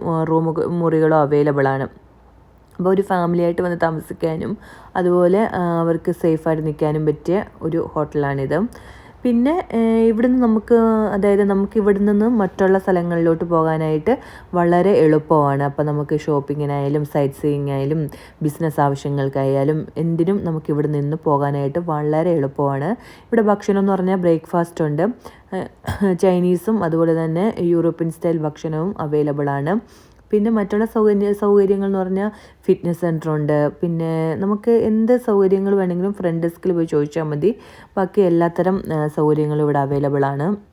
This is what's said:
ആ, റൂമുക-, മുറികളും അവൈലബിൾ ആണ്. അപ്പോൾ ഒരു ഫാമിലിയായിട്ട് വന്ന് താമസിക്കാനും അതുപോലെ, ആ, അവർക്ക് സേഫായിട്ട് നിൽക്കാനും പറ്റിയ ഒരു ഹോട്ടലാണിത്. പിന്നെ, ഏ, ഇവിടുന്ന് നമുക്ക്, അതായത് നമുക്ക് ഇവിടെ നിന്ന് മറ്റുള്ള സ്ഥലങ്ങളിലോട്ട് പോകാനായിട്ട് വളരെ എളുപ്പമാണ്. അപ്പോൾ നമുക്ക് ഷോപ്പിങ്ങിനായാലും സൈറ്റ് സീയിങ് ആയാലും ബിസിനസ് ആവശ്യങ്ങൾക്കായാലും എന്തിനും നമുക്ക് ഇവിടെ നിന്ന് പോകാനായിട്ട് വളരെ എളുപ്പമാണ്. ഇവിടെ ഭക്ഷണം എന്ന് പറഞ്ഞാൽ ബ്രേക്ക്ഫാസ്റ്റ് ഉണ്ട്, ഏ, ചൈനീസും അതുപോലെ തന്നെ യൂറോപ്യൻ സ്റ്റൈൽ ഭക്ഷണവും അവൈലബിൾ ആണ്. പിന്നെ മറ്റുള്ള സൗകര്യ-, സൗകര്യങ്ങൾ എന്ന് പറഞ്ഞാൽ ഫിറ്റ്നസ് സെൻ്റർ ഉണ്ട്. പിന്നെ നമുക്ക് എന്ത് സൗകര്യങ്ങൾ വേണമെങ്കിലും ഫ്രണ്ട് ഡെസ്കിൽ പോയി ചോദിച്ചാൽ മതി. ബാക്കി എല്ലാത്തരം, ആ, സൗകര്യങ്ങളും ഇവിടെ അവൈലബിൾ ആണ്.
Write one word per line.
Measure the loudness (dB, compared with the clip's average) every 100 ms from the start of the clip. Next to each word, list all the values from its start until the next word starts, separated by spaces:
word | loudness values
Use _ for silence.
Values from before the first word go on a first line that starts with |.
| -2
ആ, | -2
റൂമുക-, | 0 0 0 -2 -2
മുറികളും | 0 0 2 2 2
അവൈലബിൾ | 2 2 2 2 0
ആണ്. | -2 -6 -12 -20 _ -20 -20 -20 _ _ -4
അപ്പോൾ | 0
ഒരു | 0
ഫാമിലിയായിട്ട് | 0 -2 0 0 0 -2
വന്ന് | -4 -2
താമസിക്കാനും | -2 -4 -10 -6 -6 -4 -6 -8 -12 -20 -8 -2
അതുപോലെ, | 2 4 4 2 0
ആ, | -2 -2 0
അവർക്ക് | 0 -2 -2
സേഫായിട്ട് | -2 0 0 0 -2 -2
നിൽക്കാനും | -2 -2 0 0
പറ്റിയ | -2 -2 -2 -4 -8
ഒരു | -4 -4 -4
ഹോട്ടലാണിത്. | -4 -4 -2 -2 -2 -2 -2 -2 -8 -20 -20 -20 -4
പിന്നെ, | 0 2 2 0 -2
ഏ, | 0 2 4 2
ഇവിടുന്ന് | 2 2 2
നമുക്ക്, | 2 2 2 4 4 2 0
അതായത് | 0 2 4
നമുക്ക് | 2 2 0 0
ഇവിടെ | 2 2
നിന്ന് | 2 2 2
മറ്റുള്ള | 2 0 0 2 2
സ്ഥലങ്ങളിലോട്ട് | 2 0 0 0 2 0
പോകാനായിട്ട് | 0 0 2 0 0 0 0 -2 -4 -20 -4
വളരെ | 0 4 4 4
എളുപ്പമാണ്. | 4 6 4 2 2 2 0
അപ്പോൾ | -2 -2
നമുക്ക് | -2 -2 -2 -4
ഷോപ്പിങ്ങിനായാലും | -2 -2 -2 -4 -4 -2 -2 -2 -2
സൈറ്റ് | -2 -2
സീയിങ് | -2 -4 -2 -2
ആയാലും | -2 -2 -2 -4 -10 -18 -6
ബിസിനസ് | -6 -2 -4 0
ആവശ്യങ്ങൾക്കായാലും | 0 0 -4 -2 -2 -2 0 0 0 -2 -4 -4
എന്തിനും | -2 0 0 0 -2
നമുക്ക് | -6 -4
ഇവിടെ | -2 0
നിന്ന് | -2 -2 -2
പോകാനായിട്ട് | 0 0 0 -2 -2 -4
വളരെ | -4 -4 -2 0 0
എളുപ്പമാണ്. | 0 -2 -2 -2 -2 -4 -6 -10 -16
ഇവിടെ | -2 0
ഭക്ഷണം | 2 0 0 0
എന്ന് | 2
പറഞ്ഞാൽ | 0 0 0
ബ്രേക്ക്ഫാസ്റ്റ് | 2 0 0 -2 -2 -2
ഉണ്ട്, | -2 0 -2 -4 -14 -20 -10 -8
ഏ, | -8 -12 -10 -2 0
ചൈനീസും | 2 2 2 2 0 0 -2
അതുപോലെ | 0 2 2 2 0
തന്നെ | 0 -2 0
യൂറോപ്യൻ | 0 2 0 -2 -6
സ്റ്റൈൽ | -4 -2 -2
ഭക്ഷണവും | -4 -6 -6 -4 -4 -4
അവൈലബിൾ | -2 0 0 -2 -2
ആണ്. | -2 -2 -4 -4 -20 -20 -18 -2
പിന്നെ | 0 0
മറ്റുള്ള | 0 -2 -2 -2
സൗകര്യ-, | 0 2 2 0
സൗകര്യങ്ങൾ | 0 2 4 4 0 0
എന്ന് | -2
പറഞ്ഞാൽ | -2 -2 -4 -8 -20 -8 -2
ഫിറ്റ്നസ് | -2 -2 -2
സെൻ്റർ | -2 -2 -2
ഉണ്ട്. | -2 0 0 0 -2
പിന്നെ | -4 -2 -2 -2 -2 -2
നമുക്ക് | -2 -2 2
എന്ത് | 2 2 0 2 2
സൗകര്യങ്ങൾ | 2 2 4 2 2 0
വേണമെങ്കിലും | 0 -2 -4
ഫ്രണ്ട് | -2 -4 -2
ഡെസ്കിൽ | -4 -4 -2
പോയി | 0 0
ചോദിച്ചാൽ | 0 -2 -4
മതി. | -4 -2 -2 -2 -12 -20 -8 -4
ബാക്കി | -2 2
എല്ലാത്തരം, | 2 4 2 0 0 0 -2
ആ, | -2 -2
സൗകര്യങ്ങളും | 0 2 2 0 0
ഇവിടെ | 0 0
അവൈലബിൾ | 0 0 0 0 0
ആണ്. | -2 -4 -4 -8